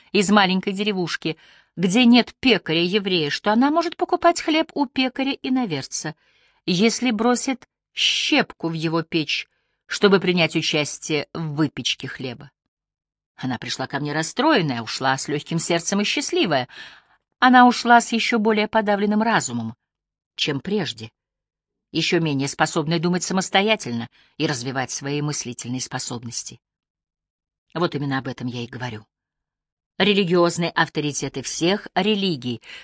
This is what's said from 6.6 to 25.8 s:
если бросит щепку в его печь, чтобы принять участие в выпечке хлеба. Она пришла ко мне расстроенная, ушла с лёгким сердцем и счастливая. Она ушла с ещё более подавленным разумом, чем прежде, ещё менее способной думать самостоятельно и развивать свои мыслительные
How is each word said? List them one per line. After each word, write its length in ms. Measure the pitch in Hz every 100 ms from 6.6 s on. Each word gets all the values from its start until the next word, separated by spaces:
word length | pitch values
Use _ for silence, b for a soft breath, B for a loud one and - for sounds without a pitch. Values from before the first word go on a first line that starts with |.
если 460 | - 165 220 - 247
бросит 580 | 208 233 240 - 254 - _ _
щепку 760 | - - - - 294 208 - 165
в 60 |
его 280 | 165 160 165
печь, 460 | 160 165 147 - - _ _ _ -
чтобы 340 | - 208 190
принять 340 | 180 180 160
участие 720 | 165 156 156 147 - - 151 135
в 220 | - 160
выпечке 520 | 143 151 - 123 - 131
хлеба. 440 | - 131 120 139 _ _ _ _ _ _ _ _
Она 240 | - 127 120
пришла 280 | 123 - 131
ко 120 | 139
мне 120 | 147
расстроенная, 720 | 147 160 - 285 294 156 117
ушла 340 | 110 - 131 135
с 120 | -
лёгким 300 | 147 - 165
сердцем 420 | - 170 165 202
и 40 |
счастливая. 640 | 208 - - 359 254 143 123 B B B B B _ -
Она 280 | 254 254 247
ушла 340 | - 233 240
с 120 | 226
ещё 260 | 226 - 240
более 280 | 214 214 214
подавленным 560 | 220 208 202 208 208
разумом, 520 | 220 208 - 120 117 - _ _ _ _ _ -
чем 240 | - 139
прежде, 500 | - 208 147 - 110 _ _ _ _ _ _ _ _
ещё 260 | 151 160 175
менее 280 | 160 139 139
способной 500 | - 160 175 151 170
думать 240 | 170 175
самостоятельно 880 | - 185 180 196 208 214 - 117 113 b b b
и 80 | 151
развивать 440 | 135 120 135 123
свои 300 | - 139 147
мыслительные 600 | 147 147 120 123 120 127